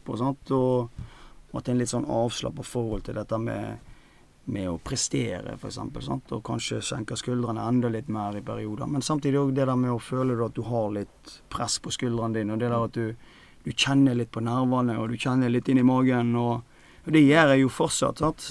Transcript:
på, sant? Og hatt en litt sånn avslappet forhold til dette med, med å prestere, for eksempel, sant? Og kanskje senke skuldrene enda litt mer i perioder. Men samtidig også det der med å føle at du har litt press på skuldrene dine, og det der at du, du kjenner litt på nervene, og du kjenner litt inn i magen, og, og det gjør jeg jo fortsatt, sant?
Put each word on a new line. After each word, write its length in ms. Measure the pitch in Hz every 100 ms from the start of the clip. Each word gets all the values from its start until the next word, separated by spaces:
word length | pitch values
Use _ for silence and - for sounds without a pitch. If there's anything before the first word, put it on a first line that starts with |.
| -
på, 120 | 107
sant? 340 | 131 139 -
Og 380 | 135 127 127 117 - - - - - -
hatt 160 | 123 123
en 80 | 123
litt 120 | 123
sånn 160 | 120 -
avslappet 580 | 117 117 - 123 135 120
forhold 360 | 123 113 101 -
til 80 | 110
dette 220 | 104 110
med, 380 | 110 107 110 110 - - - - - _ -
med 220 | 101 92
å 80 | 85
prestere, 760 | - 131 - - 117 90 107 113
for 100 | 104
eksempel, 320 | 107 104 117
sant? 280 | - 135 -
Og 120 | -
kanskje 380 | - 123 - 110
senke 340 | - - 107 123
skuldrene 480 | - 123 117 110 110
enda 220 | 123 120
litt 160 | 110 143
mer 280 | 107 104 104
i 40 |
perioder. 460 | - 107 110 107 127
Men 140 | 139
samtidig 380 | - 151 139 139
også 140 | 139 135
det 120 | 131
der 80 | 127
med 160 | 127
å 80 | 123
føle 380 | - 131 131 117 113
at 80 | 117
du 60 |
har 260 | 113 120 107
litt 440 | 104 104 - - - -
press 300 | - 117 -
på 120 | 175
skuldrene 420 | - 123 117 113
dine, 200 | 110 104 110
og 40 |
det 100 | 120
der 160 | 117 113
at 60 |
du, 220 | 117 113 117 - - - - -
du 60 |
kjenner 420 | - 135 139 135 120
litt 160 | 113
på 120 | 113 113
nervene, 520 | 123 127 127 123 113
og 80 | 113
du 60 | 120
kjenner 320 | 135 131 123
litt 160 | 120 120
inn 120 | 131
i 40 | 127
magen, 460 | 127 131 123 117 120
og, 280 | 120 120 - - - - -
og 60 |
det 100 | 156 139
gjør 280 | 156 151
jeg 100 | 135 131
jo 40 |
fortsatt, 540 | - 131 - 127 -
sant? 260 | 151 156 -